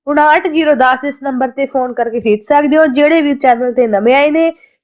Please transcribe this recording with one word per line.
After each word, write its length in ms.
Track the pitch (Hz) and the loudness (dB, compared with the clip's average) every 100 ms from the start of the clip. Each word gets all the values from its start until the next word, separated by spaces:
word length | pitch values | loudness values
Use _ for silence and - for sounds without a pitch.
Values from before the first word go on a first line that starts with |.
| 277 | -4
ਉਣਾਹਠ 400 | 294 302 320 349 | 0 2 2 0
ਜ਼ੀਰੋ 260 | 311 302 | -2 0
ਦਸ 300 | 262 254 262 | 2 2 0
ਇਸ 180 | 285 277 | -6 -8
ਨੰਬਰ 280 | 277 254 254 | -8 -4 -6
ਤੇ 140 | 269 269 | -4 -6
ਫੋਨ 260 | 262 254 | -4 -6
ਕਰਕੇ 280 | 240 233 226 | -4 -6 -4
ਖਰੀਦ 220 | 220 214 | -2 -2
ਸਕਦੇ 340 | - 294 294 311 | 0 0 2 2
ਹੋ। 80 | 320 | 2
ਜਿਹੜੇ 340 | 254 294 330 | 2 2 2
ਵੀ 120 | 294 | 0
ਚੈਨਲ 380 | 285 262 233 247 | 0 0 0 0
ਤੇ 120 | 240 233 | -2 0
ਨਵੇਂ 280 | 202 220 | 0 2
ਆਏ 160 | 262 294 | 2 2
ਨੇ, 200 | 311 330 330 _ _ | 0 -2 -4 _ _